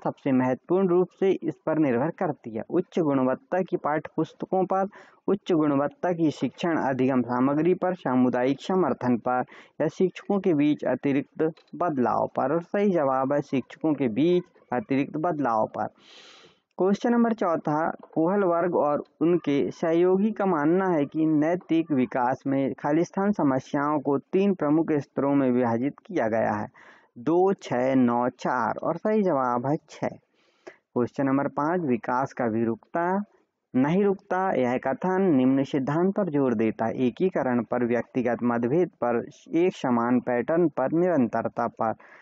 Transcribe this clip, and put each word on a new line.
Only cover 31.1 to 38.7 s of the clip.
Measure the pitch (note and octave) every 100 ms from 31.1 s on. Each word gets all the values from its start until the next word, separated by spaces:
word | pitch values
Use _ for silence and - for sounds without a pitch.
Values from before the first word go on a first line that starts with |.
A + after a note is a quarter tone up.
| -
नंबर | C3+ C#3 C#3+
पाँच, | C#3 D3+ F#3
विकास | D3 A#2 - B2+ C3+
का | - A#2+
भी | A2
रुकता | A2+ A2+ _ E3+ F3 G3 G#3 _ _ _ _
नहीं | B2 C#3 F#3
रुकता | G3+ F#3+ - F#3 F#3+
यह | - B2 B2
कथन | C3 C3+ F#3 F#3
निम्न | G3 C3 B2+ C3+
सिद्धांत | C3+ D3 C3 D#3 F#3+
पर | G3 F3+
जोर | D3 C3
देता | A2 A2 -
है, | A2+
एकीकरण | A#2+ B2 - F#3 F3 B2+ A#2+
पर, | G#2+ B2
व्यक्तिगत | A#2 A#2 - C3 A#2+ A2+
मतभेद | A#2+ A#2 A#2+